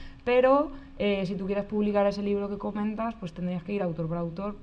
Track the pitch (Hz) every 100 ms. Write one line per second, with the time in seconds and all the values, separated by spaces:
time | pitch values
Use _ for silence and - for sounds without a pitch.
0 | - - - 247 262 277 311 - - -
1 | 202 196 185 190 190 202 196 214 208 202
2 | 202 202 202 202 202 202 208 202 208 214
3 | 226 226 170 175 180 180 175 202 180 165
4 | 165 170 170 170 208 214